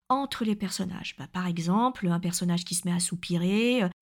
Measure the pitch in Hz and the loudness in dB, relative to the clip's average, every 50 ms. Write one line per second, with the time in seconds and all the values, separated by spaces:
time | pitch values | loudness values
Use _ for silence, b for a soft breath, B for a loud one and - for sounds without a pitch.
0 | _ - 254 269 277 269 - - 233 214 208 208 202 180 - - 190 185 180 - | _ 0 0 0 0 -2 -4 -2 0 0 0 0 -2 -6 -4 -4 -4 -4 -6 -8
1 | - - - - 131 170 - 185 180 180 170 170 160 170 185 220 240 262 254 - | -10 -12 -12 -12 -14 -10 -6 -4 -2 -2 -2 -2 0 2 4 4 4 2 0 0
2 | 196 175 170 170 175 175 175 - 180 175 170 175 - - 180 - - 180 175 175 | 0 0 0 2 0 -2 -2 0 0 2 0 0 0 -2 -4 -4 -2 0 0 0
3 | - - 175 175 - - 175 170 175 180 202 214 233 240 247 254 196 180 - _ | 0 -2 -4 -6 -4 -2 0 2 2 2 2 4 4 4 4 2 2 0 -2 _